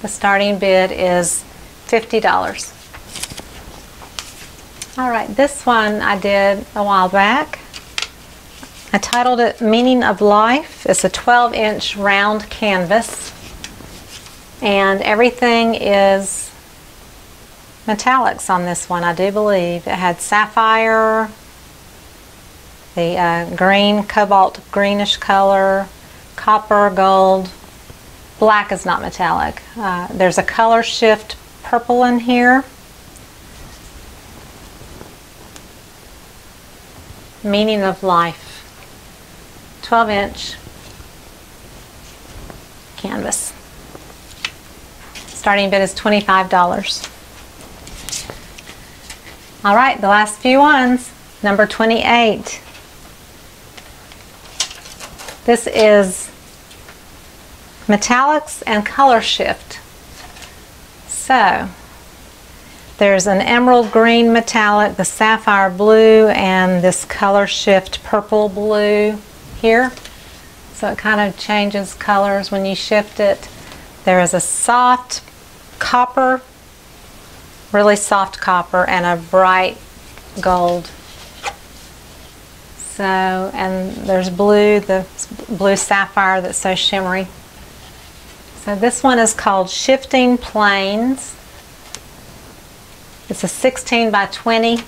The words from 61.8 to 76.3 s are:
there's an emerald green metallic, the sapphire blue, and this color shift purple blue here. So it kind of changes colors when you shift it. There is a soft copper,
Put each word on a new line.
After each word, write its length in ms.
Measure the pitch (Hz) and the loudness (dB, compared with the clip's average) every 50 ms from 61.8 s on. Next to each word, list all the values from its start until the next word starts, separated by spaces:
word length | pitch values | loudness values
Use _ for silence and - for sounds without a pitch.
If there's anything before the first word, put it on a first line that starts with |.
| - - - - - - - - - - - - - - - - - - - - - - - - | -20 -20 -20 -20 -20 -20 -20 -20 -20 -20 -20 -20 -20 -20 -20 -20 -20 -20 -20 -20 -20 -20 -4 0
there's 300 | 208 202 196 190 180 202 | 2 4 4 2 2 2
an 140 | 196 190 | 0 0
emerald 500 | - - 240 240 247 254 254 240 233 208 | 2 2 2 2 4 6 4 4 4 4
green 400 | - 226 226 233 233 233 233 233 | 2 2 4 4 4 4 4 4
metallic, 640 | 226 233 233 - - 240 214 208 208 208 208 202 - | 4 2 0 0 0 2 2 4 4 2 2 0 0
the 80 | - 185 | -4 -4
sapphire 640 | - - - 220 220 226 220 - - 208 196 196 190 | -6 -2 0 2 2 2 2 2 0 2 2 2 0
blue, 600 | 180 180 202 214 220 220 220 220 220 220 220 214 | 0 2 4 6 6 8 8 8 8 8 6 6
and 520 | - - - 190 185 185 185 185 185 180 | 4 2 0 0 2 2 2 2 2 2
this 220 | 175 185 180 - - | 2 2 0 0 -6
color 420 | - - - 214 202 196 202 202 | -10 -6 -2 0 2 2 2 0
shift 560 | 196 - - - - 196 190 185 - - - - | 0 -4 -4 2 2 2 2 2 -2 -12 -12 -8
purple 440 | - - 208 202 - 214 214 214 208 | -2 -2 -2 -2 0 0 0 0 0
blue 720 | 185 202 208 214 214 208 208 208 208 208 208 214 214 208 - - - - - - - - | -2 -4 -2 0 0 2 2 2 2 2 2 0 -2 -6 -12 -18 -20 -20 -20 -18 -12 -2
here. 320 | - 226 226 233 254 254 240 - - - - - - - - - - - - - - - - | 2 4 4 4 2 0 -4 -10 -20 -20 -20 -20 -20 -20 -20 -20 -20 -20 -20 -20 -20 -20 -12
So 180 | - - 202 | -8 -6 -6
it 60 | 202 - | -6 -4
kind 240 | - 214 214 208 | -4 -2 0 0
of 160 | 208 196 180 - | 0 -2 -4 -8
changes 560 | - - 208 208 202 202 202 202 196 185 - | -6 -4 -2 0 0 -2 -4 -6 -8 -8 -12
colors 560 | - - - 208 196 196 202 196 196 196 - | -10 -2 0 0 2 2 0 0 -2 -4 -4
when 160 | - 196 190 | -4 -4 -4
you 80 | 196 190 | -4 -4
shift 460 | 180 - - 220 208 202 208 - - | -6 -4 0 0 0 0 -2 -4 -2
it. 280 | 214 196 190 - - - - - - - - - - - - - - | 0 0 0 -2 -6 -20 -20 -20 -20 -20 -20 -20 -20 -20 -20 -6 0
There 140 | 190 185 185 | 2 2 2
is 120 | 180 175 - | 2 2 0
a 60 | 180 | -2
soft 800 | - - - - - - 240 247 247 247 254 247 - - - - - - - - - - - - - - - - | -2 -2 -6 -4 -2 0 2 2 4 2 2 0 -2 -10 -12 -14 -14 -18 -20 -20 -20 -20 -20 -20 -20 -20 -12 -10
copper, 640 | - - - 247 247 247 - 269 262 254 | -6 -2 0 0 0 0 0 0 0 2